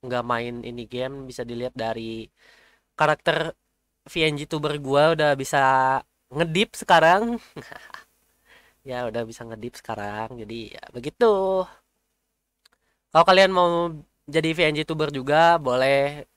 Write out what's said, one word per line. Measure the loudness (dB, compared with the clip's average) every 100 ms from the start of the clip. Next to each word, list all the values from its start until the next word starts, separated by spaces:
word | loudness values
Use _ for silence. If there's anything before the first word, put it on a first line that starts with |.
| -4
Nggak | -4
main | -2 -2 -4 -10
ini | -12 -12 -12
game, | -8 -8 -8 -16
bisa | -12
dilihat | -10 -8 -8
dari | -6 -6 -6 -8 -10 -14 _ _ _ _ _ _
karakter | 0 0 2 0 -2 -4 -8 _ _ _ _ -10
V | 0
N | 0 0
G | -6
tuber | -4 -4 -4
gua | 0 4 4 4
udah | 2
bisa | 0 0 2 4 4 4 0 -4 _ _
ngedip | -4 -2 0 -2 -4
sekarang. | 4 6 6 4 2 -6 -10 -18
<laughs> | -18 -20 -20 -20 _ _ _ _ _ -20 _ _ -12
Ya | -8 -6
udah | -6 -8
bisa | -10
ngedip | -16 -12 -14 -14
sekarang, | -12 -10 -8 -8 -10 -10
jadi | -12 -12 -14 -16
ya | -16
begitu. | -12 -12 0 2 4 2 -2 -4 -10 _ _ _ _ _ _ _ _ _ _ _ _ _
Kalau | 2 6
kalian | 6 6
mau | 4 2 0 -4 -8 -18 _ -6
jadi | -2 -2
V | 0 0
N | 0
G | -4
tuber | -4 -4
juga | -4 0 4 4 4
boleh | 2 0 2 2 0 -4 -18